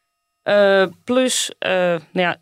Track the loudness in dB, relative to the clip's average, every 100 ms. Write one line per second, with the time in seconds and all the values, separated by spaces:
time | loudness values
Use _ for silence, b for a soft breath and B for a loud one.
0 | _ _ _ _ 0 2 4 4 0 -4
1 | -2 0 0 -2 -6 -6 -4 -2 -2 -4
2 | -6 -4 -2 -4